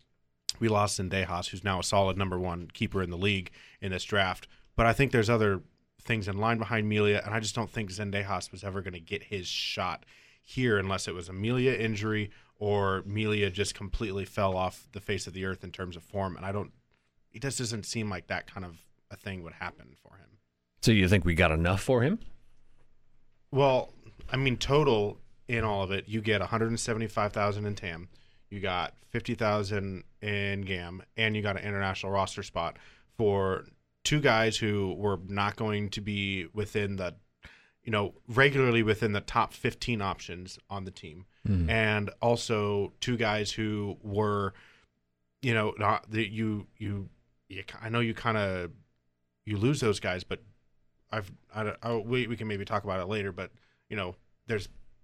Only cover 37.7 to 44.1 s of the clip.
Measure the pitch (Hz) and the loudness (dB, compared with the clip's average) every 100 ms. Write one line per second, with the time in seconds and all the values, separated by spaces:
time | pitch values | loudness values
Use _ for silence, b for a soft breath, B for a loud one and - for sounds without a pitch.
37.7 | b - 110 104 - - 117 139 139 131 | b -2 -2 -2 -6 -4 4 6 6 4
38.7 | 117 110 104 113 101 - 120 107 - 123 | 4 4 2 2 0 0 0 0 0 -4
39.7 | - - 113 98 - - 87 90 - - | -4 -4 -2 -2 -4 -8 -12 -12 -16 -12
40.7 | 98 95 - 85 80 95 _ 107 92 82 | -10 -10 -12 -16 -18 -20 _ 0 2 4
41.7 | 113 110 107 101 - 117 117 - 110 104 | 4 4 2 0 0 2 2 2 0 2
42.7 | 101 95 - - 117 110 107 104 - 107 | 0 -2 -4 -2 0 2 2 -2 -2 -2
43.7 | 104 101 87 104 | -2 -4 -6 -4